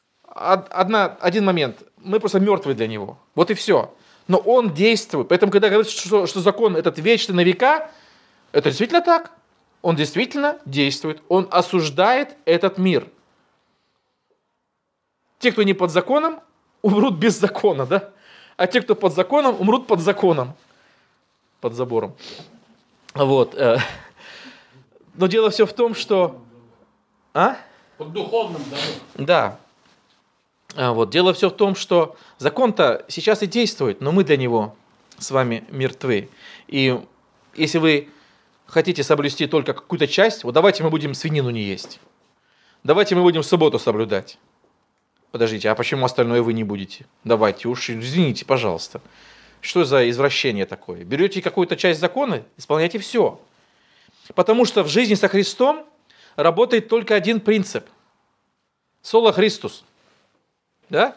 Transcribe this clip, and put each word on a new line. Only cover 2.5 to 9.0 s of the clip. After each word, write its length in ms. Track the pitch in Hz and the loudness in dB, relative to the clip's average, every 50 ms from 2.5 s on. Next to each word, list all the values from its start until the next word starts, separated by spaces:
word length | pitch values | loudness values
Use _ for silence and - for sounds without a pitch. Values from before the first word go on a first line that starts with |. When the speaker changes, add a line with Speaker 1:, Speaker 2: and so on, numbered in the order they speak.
| 196 180 - 143 135 | 2 0 0 -4 -2
Speaker 1:
для 140 | 110 117 110 | -2 -4 -4
него. 300 | 110 107 98 - - - _ _ _ | -4 -8 -10 -12 -14 -18 _ _ _
Вот 160 | 143 175 - | -2 0 0
и 20 | 214 | 0
всё. 400 | - - - 185 131 104 - - _ _ _ _ _ _ - | -4 0 0 0 0 0 -2 -10 _ _ _ _ _ _ 0
Но 100 | 185 185 | 0 0
он 360 | - 202 240 254 233 208 147 | 2 2 2 2 2 0 -2
действует. 540 | 147 196 226 226 202 - - - 240 - - | 0 2 2 2 2 -2 -4 -4 -4 0 0
Поэтому, 240 | 175 180 220 202 | 2 2 2 2
когда 180 | 190 202 208 208 | 2 2 2 4
говорится, 260 | 196 214 220 220 - | 2 2 2 0 -4
что, 320 | - - 175 214 202 180 165 | -10 -4 0 0 0 0 0
что 120 | - 190 | -4 0
закон 360 | 170 202 196 208 233 214 180 | 0 0 0 2 0 0 0
этот 220 | 160 - 170 151 - | 0 -2 -2 -4 -2
вечный 380 | 156 214 233 214 - - 185 | 0 0 0 0 0 -2 0
на 80 | 180 175 | 2 2
века, 480 | 180 180 180 247 269 302 311 311 - - _ _ _ _ _ _ _ _ _ _ _ | 2 2 2 2 2 2 0 -2 -8 -16 _ _ _ _ _ _ _ _ _ _ _
это 180 | - 147 143 147 | 0 0 0 0
действительно 320 | 131 127 220 233 330 349 | 0 -2 -2 0 0 0